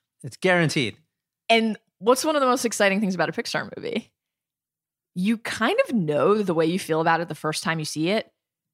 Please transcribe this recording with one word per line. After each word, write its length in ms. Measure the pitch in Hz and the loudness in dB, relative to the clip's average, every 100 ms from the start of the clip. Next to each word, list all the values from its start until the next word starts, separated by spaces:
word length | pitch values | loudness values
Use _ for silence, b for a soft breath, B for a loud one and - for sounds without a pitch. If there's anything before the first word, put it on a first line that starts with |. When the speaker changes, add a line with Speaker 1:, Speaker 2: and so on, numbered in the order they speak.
| _ _ | _ _
Speaker 1:
It's 140 | 135 - | -18 -2
guaranteed. 600 | 185 180 160 160 113 - _ _ _ _ - | 2 4 2 0 -4 -6 _ _ _ _ 2
Speaker 2:
And 300 | 226 226 208 _ _ | 2 2 -2 _ _
what's 240 | 202 254 | 0 2
one 100 | 311 302 | 2 2
of 40 | |
the 60 | 262 | 2
most 180 | 247 233 | 2 0
exciting 340 | - 202 190 | 0 2 2
things 140 | 208 | 0
about 140 | 180 156 | 0 -2
a 20 | |
Pixar 380 | 160 - - - - | -4 -6 -6 -6 -8
movie? 340 | - - - _ _ _ _ _ _ _ _ _ _ | -6 -6 -8 _ _ _ _ _ _ _ _ _ _
You 240 | 180 190 226 | -4 -2 -2
kind 400 | - - 233 440 523 | -4 -2 0 2 0
of 60 | |
know 480 | 240 151 147 156 214 | 0 0 2 4 2
the 120 | 196 | 2
way 120 | 165 160 | 2 2
you 120 | 190 | 0
feel 220 | - 156 | -2 0
about 200 | 165 165 | 2 0
it 80 | 170 | -2
the 60 | |
first 280 | 156 156 156 | -6 -6 -4
time 160 | 175 165 | -4 -4
you 60 | |
see 260 | 151 151 160 | -4 -2 0
it 200 | 220 - _ _ _ _ | -2 -4 _ _ _ _